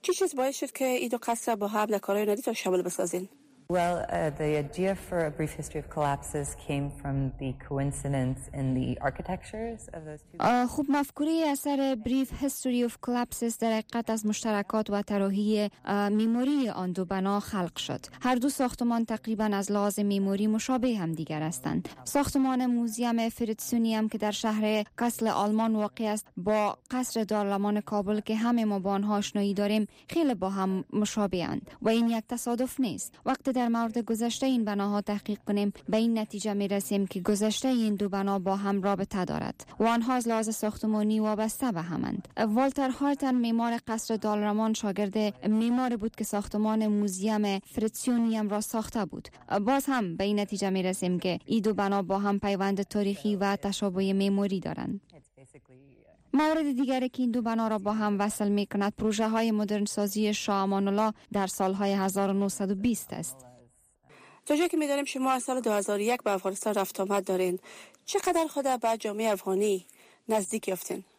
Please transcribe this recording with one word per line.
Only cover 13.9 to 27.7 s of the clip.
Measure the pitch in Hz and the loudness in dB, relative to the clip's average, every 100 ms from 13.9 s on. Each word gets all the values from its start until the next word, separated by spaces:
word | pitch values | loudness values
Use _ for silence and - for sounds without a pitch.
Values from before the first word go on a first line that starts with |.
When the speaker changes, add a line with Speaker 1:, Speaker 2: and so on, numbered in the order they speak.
| 233 233 | -4 -2
Speaker 3:
از | 220 214 | -2 0
مشترکات | 208 233 208 202 220 214 | -2 0 -2 0 -2 0
و | 202 | -2
طراحی، | 202 202 196 196 208 214 208 - - | 0 0 2 2 2 2 0 -4 -2
آه، | 202 202 | 0 2
معماری | 214 226 233 262 294 240 | 2 4 2 2 2 0
آن | - 185 | 0 -4
دو | 185 180 | -2 -2
بنا | 190 190 202 | 0 2 0
خلق | - 202 175 - | 0 -2 -2 -4
شد. | - 131 - - | -6 -8 -8 -4
هر | 247 254 | 0 2
دو | 269 | 2
ساختمان | 269 247 - 240 233 226 | 0 -2 0 0 0 0
تقریباً | 220 226 214 | -4 -4 0
از | 214 202 196 | 2 0 0
لحاظ | 202 202 202 | 0 0 0
معماری | 202 196 196 196 214 | 0 2 2 2 2
مشابه | 214 - 254 254 220 | 0 0 0 2 0
هم | 165 | -2
دیگر | 160 156 156 | -4 -4 -4
هستند. | 156 - - 165 - - | -4 -4 -2 -2 -4 -12
ساختمان | - 285 277 277 262 254 247 | -2 0 2 2 2 2 2
موزیم | 240 233 220 240 233 226 | 2 0 -2 0 2 0
فریتسونی | - 226 220 - 240 226 220 | -2 -4 -4 -2 2 2 2
هم | 220 | 0
که | 214 | 0
در | 214 | -2
شهر | 208 226 214 214 214 208 - | 0 0 2 2 0 -2 -2
کاسل | 240 - 226 | -2 2 0
آلمان | - 208 214 226 214 | 2 2 2 2 2
واقع | 208 - | 0 -2
است، | 214 214 - - | -2 -2 -6 -4
با | 180 214 208 - _ | 0 2 2 -2 _
قصر | 254 247 226 | -4 -2 -2
دارالمان | 208 214 202 196 202 | 0 0 2 2 2